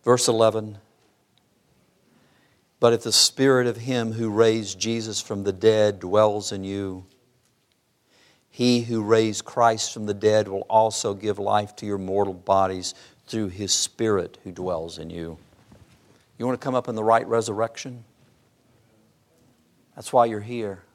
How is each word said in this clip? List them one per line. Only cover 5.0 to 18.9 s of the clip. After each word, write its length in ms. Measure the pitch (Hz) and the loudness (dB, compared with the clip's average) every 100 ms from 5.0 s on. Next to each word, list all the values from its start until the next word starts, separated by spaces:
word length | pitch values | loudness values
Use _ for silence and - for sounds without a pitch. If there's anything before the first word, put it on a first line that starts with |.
| 110 101 | -6 -8
from 240 | - 104 101 | -8 -4 -4
the 80 | |
dead 480 | 95 110 110 104 101 | 2 4 6 2 0
dwells 500 | 90 104 107 104 98 | 0 4 4 2 -6
in 140 | 101 95 | -8 -6
you, 400 | 98 98 92 92 _ _ _ _ _ _ _ _ _ _ _ _ _ _ | -6 -8 -10 -16 _ _ _ _ _ _ _ _ _ _ _ _ _ _
he 320 | - 123 120 | -2 2 2
who 200 | 117 113 | 0 -4
raised 440 | 104 113 110 104 - | 4 4 4 -4 -8
Christ 480 | - 117 110 - | 2 2 2 -6
from 120 | 117 107 | -6 -6
the 80 | |
dead 360 | 98 107 107 101 | 0 4 4 2
will 160 | 95 - | -6 2
also 440 | 110 110 - 110 | 2 2 0 -4
give 260 | 101 104 98 | -4 -4 -4
life 360 | 101 104 104 - | 0 -2 -2 -10
to 80 | 104 | -6
your 120 | 101 | -6
mortal 360 | 95 98 98 | -2 0 0
bodies 600 | 92 90 98 95 92 90 - - _ - | -4 0 2 2 -2 -8 -12 -20 _ -8
through 220 | 113 101 | -6 -6
his 260 | 90 98 | -6 -4
Spirit 640 | - - - 113 101 82 - | -2 -4 -2 0 0 -2 -12
who 80 | 92 | -16
dwells 460 | 90 90 85 85 82 | -8 -6 -6 -8 -12
in 120 | 80 | -12
you." 280 | 85 82 80 _ _ _ - _ _ _ _ _ - | -10 -12 -14 _ _ _ -20 _ _ _ _ _ -8
You 80 | 120 | -6
wanna 120 | 123 | -4
come 180 | 139 127 | -2 -4
up 140 | 120 | -4
in 60 | 110 | -2
the 80 | 110 | 4
right 200 | 117 - | 4 4
resurrection? 760 | 117 110 101 117 - 135 123 110 _ _ _ _ _ _ _ _ | -2 -2 -4 -4 -6 -14 -16 -20 _ _ _ _ _ _ _ _